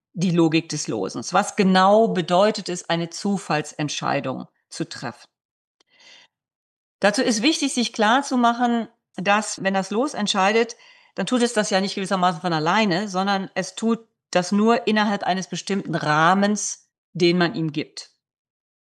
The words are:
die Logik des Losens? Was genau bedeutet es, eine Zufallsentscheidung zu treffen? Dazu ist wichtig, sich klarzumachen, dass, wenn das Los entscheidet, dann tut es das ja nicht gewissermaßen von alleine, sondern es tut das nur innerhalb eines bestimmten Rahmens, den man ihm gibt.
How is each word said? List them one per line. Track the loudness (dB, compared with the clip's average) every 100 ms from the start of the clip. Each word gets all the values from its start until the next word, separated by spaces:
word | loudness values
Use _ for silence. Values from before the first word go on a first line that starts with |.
| _
die | -4 0
Logik | 4 4 2 -2
des | -6 -6
Losens? | -4 -4 -6 -2
Was | -2 0 2
genau | 4 6 6 6 4
bedeutet | 0 2 4 4 0 -6
es, | -8 -4
eine | -4 -4
Zufallsentscheidung | -6 -4 -2 -2 -4 -4 -6 -6 -4 -2 -2 -4 -8 -12 _ _
zu | -10 -10
treffen? | -10 -12 -12 -20 _ _ _ _ _ _ _ -20 -20 _ _ _ _ _ _ _ _
Dazu | 0 2
ist | 0 2
wichtig, | 0 0 -2
sich | -2 -2
klarzumachen, | 0 2 2 0 2 2 2 0 0 -4 _ _ -4
dass, | 0 0 0 -4
wenn | -2
das | -2 -2
Los | -2 -2
entscheidet, | -2 -2 0 2 2 0 -6 -20 _ _
dann | -8 -2
tut | 0
es | 0
das | 0 0
ja | 0
nicht | -2 -4
gewissermaßen | -4 0 0 0
von | -2
alleine, | -2 0 2 2 0 -2
sondern | -2 0 -2 -4
es | -6 -8
tut | -4 -2 -2 -6 _ _
das | -2 0
nur | 2 2 2 0
innerhalb | 0 0 0
eines | -2 -4 -6
bestimmten | -8 -6 -6 -4
Rahmens, | -4 0 2 4 4 2 0 -4 -10 _ _ _
den | 0 2 4
man | 0
ihm | -2 -4
gibt. | -4 -8 -12 -20 _ _ _ _ _ _ _